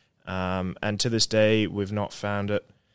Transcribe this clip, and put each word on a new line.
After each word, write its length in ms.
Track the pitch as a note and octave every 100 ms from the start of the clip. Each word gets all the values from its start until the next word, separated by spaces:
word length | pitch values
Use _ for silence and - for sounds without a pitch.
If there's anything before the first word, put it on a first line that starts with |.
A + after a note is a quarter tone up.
| _ _ F#2
Um, 520 | F#2 F#2 F#2 F#2 -
and 180 | G#2+ G#2
to 80 | B2
this 160 | A2+ -
day, 400 | A2 G#2+ A2 F#2+
we've 240 | G2+ G2
not 220 | G#2 G2+
found 360 | - G#2 G2+ G2+
it. 160 | G#2 - _ _